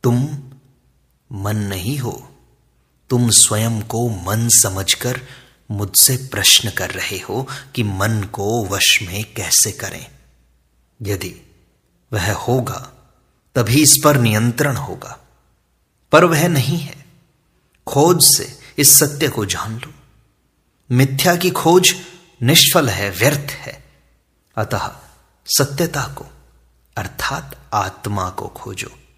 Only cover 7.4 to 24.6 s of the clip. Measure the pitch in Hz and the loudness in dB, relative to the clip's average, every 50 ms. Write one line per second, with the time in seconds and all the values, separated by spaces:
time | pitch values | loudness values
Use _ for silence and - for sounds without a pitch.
7.4 | 135 135 - - - - _ - 113 104 98 95 98 107 113 107 101 104 - 104 | -6 -6 -10 -14 -16 -10 _ -4 -4 -2 -2 -2 -2 0 0 -2 -4 -6 -6 -6
8.4 | 98 104 113 120 107 90 98 98 - - - - 107 87 90 101 110 - - - | -4 -2 -2 -2 -2 -4 -2 0 2 2 2 2 0 -4 -8 -8 -8 -8 -10 -10
9.4 | 95 92 - - - 107 - - - 92 82 82 - - - _ _ _ _ _ | -4 0 2 2 2 0 -2 -8 -10 -10 -10 -12 -16 -18 -20 _ _ _ _ _
10.4 | _ _ _ _ _ _ _ _ _ _ _ _ 110 101 104 92 - 92 85 - | _ _ _ _ _ _ _ _ _ _ _ _ -6 -6 -6 -4 -6 -10 -12 -16
11.4 | - _ _ _ _ _ _ _ _ _ _ _ _ _ 120 107 87 107 101 - | -20 _ _ _ _ _ _ _ _ _ _ _ _ _ -4 -2 -2 -2 -2 -2
12.4 | - - 123 135 120 - - - - - - _ _ _ _ _ _ _ _ _ | -2 0 0 0 0 -4 -8 -10 -10 -16 -20 _ _ _ _ _ _ _ _ _
13.4 | _ _ _ 131 117 104 120 147 151 143 - - - 151 147 135 120 110 107 107 | _ _ _ -2 0 4 4 4 6 6 4 6 6 4 4 6 4 4 2 2
14.4 | 113 120 117 - - 143 127 - - - 87 - - - - - _ _ _ _ | 2 0 0 0 -2 -2 -2 -4 -6 -8 -10 -12 -12 -16 -18 -20 _ _ _ _
15.4 | _ _ _ _ _ _ _ _ _ _ _ _ _ _ - 156 175 175 160 143 | _ _ _ _ _ _ _ _ _ _ _ _ _ _ 4 6 6 6 4 2
16.4 | 156 175 170 139 117 107 170 170 - - - - - _ _ _ _ _ _ _ | 2 2 2 2 2 0 -2 -4 -4 -8 -14 -18 -20 _ _ _ _ _ _ _
17.4 | _ _ _ _ _ _ _ _ _ - - 139 147 170 180 160 139 - - - | _ _ _ _ _ _ _ _ _ -2 2 4 4 4 4 4 2 2 2 2
18.4 | - - - - - - - - 147 139 - - 151 147 147 139 156 135 - - | -2 -8 -12 -18 -20 -14 -4 2 4 6 6 6 4 4 0 -2 -4 -2 -2 -2
19.4 | 104 95 90 90 - 110 110 117 - - - - _ _ _ _ _ _ _ _ | -4 -4 -4 -6 -6 -8 -8 -10 -12 -14 -18 -20 _ _ _ _ _ _ _ _
20.4 | _ _ _ _ _ _ _ _ _ _ 127 123 135 139 135 131 - 180 175 170 | _ _ _ _ _ _ _ _ _ _ 4 4 4 4 2 0 2 2 2 4
21.4 | - 185 - - - 160 170 185 180 - - - - - - - _ _ _ _ | 2 0 0 2 4 6 6 6 6 4 0 0 -8 -18 -20 -20 _ _ _ _
22.4 | 120 117 147 151 - - - 180 147 123 98 92 101 101 90 87 110 139 151 143 | 2 4 4 4 4 4 4 2 2 2 0 -2 -4 -4 -2 2 2 2 2 0
23.4 | - - - - - - - - - _ _ _ _ _ _ _ _ _ _ _ | -6 -10 -12 -14 -14 -16 -16 -16 -20 _ _ _ _ _ _ _ _ _ _ _
24.4 | _ _ _ - | _ _ _ -6